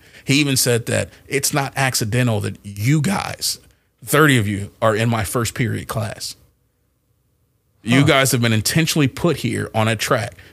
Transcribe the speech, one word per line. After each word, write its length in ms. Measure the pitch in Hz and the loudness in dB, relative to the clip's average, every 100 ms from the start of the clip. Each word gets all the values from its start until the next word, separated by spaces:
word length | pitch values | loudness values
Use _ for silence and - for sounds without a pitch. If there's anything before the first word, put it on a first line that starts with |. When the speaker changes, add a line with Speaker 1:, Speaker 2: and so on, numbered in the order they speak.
| - - - | -20 -10 2
Speaker 1:
He 100 | 139 | 2
even 220 | 143 131 | 2 2
said 280 | 127 117 113 | 2 0 0
that 220 | 107 95 - - | -4 -4 -10 -8
it's 260 | 139 - | -4 -2
not 200 | 147 135 139 | -2 -2 -2
accidental 640 | 131 - 107 120 123 104 | -2 -2 -2 0 0 0
that 160 | 104 95 | -4 -8
you 380 | 104 101 117 156 | -14 -4 0 0
guys, 580 | 131 - - - - - _ _ _ _ | 0 -2 -6 -6 -6 -8 _ _ _ _
thirty 340 | 113 147 156 127 | 0 4 4 4
of 100 | 104 | 2
you, 240 | 98 101 - | -4 -8 -2
are 140 | 113 107 | 0 2
in 140 | 117 | 0
my 140 | 113 | 0
first 300 | 98 127 113 - | -2 -2 -4 -2
period 320 | 113 104 - | -4 -4 -6
class. 480 | 113 104 - - - _ _ _ _ _ _ _ _ _ _ _ _ _ _ | -6 -6 -8 -12 -14 _ _ _ _ _ _ _ _ _ _ _ _ _ _
You 180 | 110 131 | 0 4
Speaker 2:
Huh. 40 | 147 | 4
Speaker 1:
guys 240 | 139 135 | 4 2
have 100 | 123 | 2
been 120 | 120 | 2
intentionally 540 | 110 - 165 160 160 131 | 2 0 0 0 2 0
put 300 | - 175 147 | 0 -2 -2
here 340 | 120 104 104 | -2 -4 -2
on 140 | 110 110 | 0 0
a 80 | 113 | -2
track. 400 | - 123 107 - - | -2 -2 -2 -12 -20